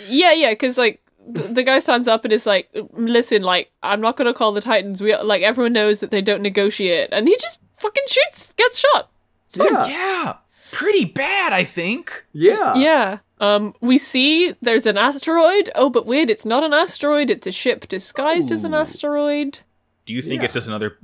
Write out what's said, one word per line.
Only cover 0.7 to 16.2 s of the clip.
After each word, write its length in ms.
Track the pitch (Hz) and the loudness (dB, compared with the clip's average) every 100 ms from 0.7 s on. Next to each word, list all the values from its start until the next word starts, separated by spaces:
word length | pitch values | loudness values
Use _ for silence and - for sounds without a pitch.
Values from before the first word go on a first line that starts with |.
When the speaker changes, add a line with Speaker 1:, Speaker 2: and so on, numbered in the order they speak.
| 247 | 0
Speaker 1:
like, 240 | 233 - _ _ - | 0 0 _ _ -12
the, 160 | 240 | -10
the 200 | - 233 | -4 -2
guy 160 | 254 269 | 2 2
stands 280 | - 247 247 | 2 0 2
up 160 | 226 | 0
and 80 | 233 | 2
is 120 | 214 220 | 0 2
like, 240 | 196 - - - | 0 -2 -10 -12
"Listen, 500 | 180 226 240 254 214 | -6 0 0 2 0
like, 280 | 185 180 - _ | 2 -2 -2 _
I'm 200 | - 208 | -4 -2
not 140 | 220 240 | 0 0
gonna 160 | 240 | -2
call 180 | 233 220 | 0 0
the 100 | 208 | -2
Titans. 400 | 220 220 196 190 | 0 0 0 -2
We, 140 | 202 208 | 0 0
like, 260 | 214 202 | 0 2
everyone 320 | 196 247 240 | 2 2 0
knows 280 | 233 214 208 | 2 2 0
that 100 | 196 | -2
they 100 | 202 | -2
don't 200 | 196 208 | 0 -2
negotiate." 680 | 202 196 202 - 190 165 - | -2 0 0 0 0 0 0
And 160 | - 240 | 0 2
he 80 | 494 | 2
just 220 | 659 - _ _ | 0 -12 _ _
fucking 260 | 427 554 554 | -6 -4 -2
shoots, 460 | - 679 - - - | 0 -2 -4 -10 -2
gets 200 | 349 - | 0 2
shot. 320 | 554 571 - _ _ _ _ | 2 2 -2 _ _ _ _
It's 100 | - | 0
fine. 160 | 349 | 2
Speaker 2:
Yeah. 140 | - - | 2 0
Speaker 3:
Yeah, 460 | 302 381 370 285 - _ _ - | -2 -4 -4 -6 -10 _ _ -12
pretty 320 | - 370 403 233 | -4 0 0 0
bad, 480 | - 285 392 349 | -2 -4 -2 0
I 100 | 190 | -2
think. 600 | 180 - 170 247 - - - | -2 -4 -6 -6 -8 -18 -16
Speaker 2:
Yeah. 420 | 147 160 427 330 254 | 2 2 4 2 2
Speaker 1:
Yeah. 440 | 294 311 202 208 _ _ | 4 4 2 -4 _ _
Um, 340 | 202 208 208 - | 2 2 0 -4
we 160 | 240 262 | 2 2
see 580 | - 262 277 311 349 - | 2 0 2 2 0 -2
there's 240 | 240 226 226 | 0 0 2
an 120 | 196 | 2
asteroid. 720 | 240 277 - 330 330 392 370 - | 0 0 0 4 4 4 0 0
Oh, 140 | 269 | 2
but 160 | 247 - | 2 0
wait, 240 | 262 | 0